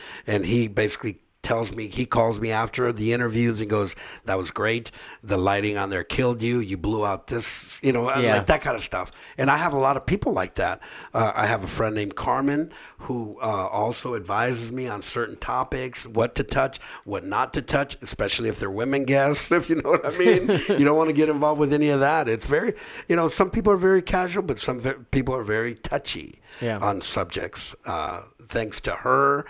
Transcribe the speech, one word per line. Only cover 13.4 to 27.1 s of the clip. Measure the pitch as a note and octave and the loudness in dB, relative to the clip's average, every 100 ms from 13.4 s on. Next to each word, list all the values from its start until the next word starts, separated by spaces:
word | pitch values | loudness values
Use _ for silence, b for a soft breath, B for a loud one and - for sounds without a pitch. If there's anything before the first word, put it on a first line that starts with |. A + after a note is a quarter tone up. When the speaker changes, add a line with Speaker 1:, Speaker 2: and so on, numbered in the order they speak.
Speaker 1:
uh, | A#2 G2+ F#2+ | -2 -2 -2
also | G#2 A2 A#2+ C3 | -2 -2 -4 -6
advises | A2+ F2+ G2+ B2 A#2 A#2 | -6 -2 0 0 -2 -6
me | B2+ B2 | -8 -6
on | G2+ | -8
certain | - A#2+ A2 G2+ | -6 -4 -6 -6
topics, | - B2+ C3 C3+ B2+ - A#2+ | -4 -4 -2 -6 -6 -10 -4
what | A2+ A#2+ - | 0 0 -2
to | |
touch, | - C3+ C3 - B B | -2 0 0 -2 B B
what | - F#2+ F#2 | -8 -8 -2
not | G#2 C3 | -2 0
to | - | -4
touch, | - C#3 C#3+ - | -2 -2 -2 -8
especially | A#2+ - G2+ - A2+ | -10 -4 -2 -2 -2
if | - | -4
they're | G2+ | -4
women | G2+ B2+ C#3 C3 | -4 0 0 2
guests, | C#3 C#3 D3 - | 4 4 2 2
<laughs> | |
if | F3 - | 2 2
you | D#3+ | 0
know | C#3 | 4
what | - C#3 | 2 2
I | E3 | 4
mean. | F3+ F3+ F3+ | 6 6 4
Speaker 2:
<laughs> | F#3 - | 2 2
Speaker 1:
You | D3+ C#3+ | 4 6
don't | D#3 | 6
wanna | D#3+ | 4
get | D3 D#3 | 4 4
involved | D3 D3+ D3+ | 4 2 4
with | C#3+ | 2
any | D3 D3+ | 4 4
of | C#3 | 4
that. | C#3 D#3+ B2+ | 4 4 2
It's | A2 C3 | -2 0
very, | D3+ A3+ B B B - | 0 0 B B B 0
you | F3 | 2
know, | E3 | 4
some | - F#3 | 2 2
people | A3+ G3+ | 2 4
are | F#3+ | 4
very | F#3+ F#3+ | 6 4
casual, | F#3 F#3+ F3+ F#3+ | 4 0 0 -2
but | F#3 A#2+ | -2 -2
some | - B2+ | -4 -2
ve-, | C3 B2+ A#2 | -4 -4 -2
people | C3+ B2+ C3 | 0 0 -2
are | |
very | G#2 G#2+ A#2 | 0 0 -2
touchy | A#2 - C#3+ - - - - B B | -6 -6 -4 -4 -8 -10 -18 B B
Speaker 2:
Yeah. | A#2 G#2+ | -4 -2
Speaker 1:
on | G#2 G2 | -2 -2
subjects. | - | -4